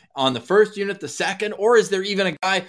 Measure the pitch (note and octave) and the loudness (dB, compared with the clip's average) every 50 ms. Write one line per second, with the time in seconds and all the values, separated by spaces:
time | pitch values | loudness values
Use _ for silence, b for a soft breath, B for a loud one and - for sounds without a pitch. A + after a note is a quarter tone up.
0 | b b _ C#3 C3+ C3 B2+ A#2 - - F#3 G#3 G#3+ G3 G3 G3+ G3+ G3 G3 G3 | b b _ -2 -2 0 0 -2 -4 2 4 4 4 4 2 -6 -8 -8 -8 -8
1 | D#3 C3+ - - F3+ E3+ F#3+ F#3+ G#3+ G#3 G3+ F3+ G3+ A3+ A#3+ A3+ F#3+ D#3+ G3 F#3+ | -10 -12 -6 -4 -4 -4 -4 -4 -6 -8 -6 -2 2 4 4 4 4 2 -2 -4
2 | F#3+ G3+ G3+ F#3+ G3 F#3 D#3 - - F#3+ G3 G3 F#3 | -2 -2 -2 -2 -2 -2 -2 -4 -2 -2 -2 -2 -4